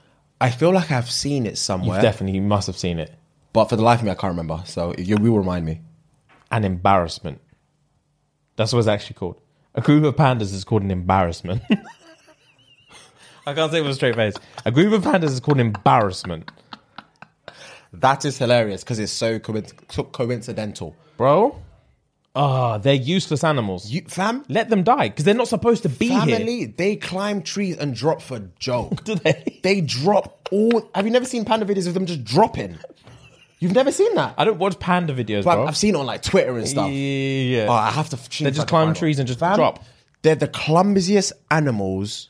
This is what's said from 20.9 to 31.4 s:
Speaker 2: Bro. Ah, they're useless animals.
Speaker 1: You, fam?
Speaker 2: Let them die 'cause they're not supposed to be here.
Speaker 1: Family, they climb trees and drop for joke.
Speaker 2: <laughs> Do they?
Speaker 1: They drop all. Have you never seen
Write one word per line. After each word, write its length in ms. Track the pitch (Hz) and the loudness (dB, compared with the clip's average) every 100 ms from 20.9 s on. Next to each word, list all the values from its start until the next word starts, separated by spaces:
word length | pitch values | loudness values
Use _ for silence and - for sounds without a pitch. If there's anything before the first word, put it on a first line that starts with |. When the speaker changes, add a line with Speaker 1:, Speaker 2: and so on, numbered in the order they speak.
| - _ _ | -14 _ _
Speaker 2:
Bro. 400 | 127 156 240 - - _ _ _ _ _ _ | 4 4 4 -2 -18 _ _ _ _ _ _
Ah, 420 | 131 143 131 120 107 | -2 0 2 0 0
they're 160 | 117 | 2
useless 500 | 139 123 185 - 147 | 2 2 -2 -2 -2
animals. 440 | 165 147 104 92 104 | 0 0 -2 -6 -6
Speaker 1:
You, 120 | 135 - | -8 -8
fam? 360 | - 202 247 294 | -4 -4 -4 -2
Speaker 2:
Let 200 | 202 226 | -2 0
them 140 | 220 | 0
die 260 | 180 269 113 | 2 2 0
'cause 160 | - | 0
they're 80 | 156 | 0
not 140 | 220 233 | 2 0
supposed 340 | 214 233 233 | 0 2 2
to 40 | 175 | 0
be 200 | 123 233 | -2 0
here. 100 | 254 - 226 | 2 2 0
Speaker 1:
Family, 280 | 226 240 120 | -2 -4 -6
they 300 | 104 185 208 | -2 -2 -2
climb 440 | - 180 202 202 | -6 -6 -4 -4
trees 340 | 160 196 196 160 | -6 -4 -4 -4
and 160 | 147 | -6
drop 260 | 120 143 160 | -2 -2 -2
for 200 | - 123 95 _ | -6 -12 -12 _
joke. 440 | - 123 110 - | -4 -4 -4 -6
Speaker 2:
<laughs> 0 | |
Do 100 | - | -4
they? 460 | 214 160 - - - | -2 0 0 -2 -4
Speaker 1:
They 180 | 185 196 | 0 0
drop 680 | 147 113 156 202 - - - | 0 -2 2 2 0 -12 -4
all. 380 | 196 220 233 214 | 0 2 2 0
Have 120 | 185 208 | -4 0
you 60 | |
never 120 | 240 | 0
seen 200 | 247 240 | 0 -4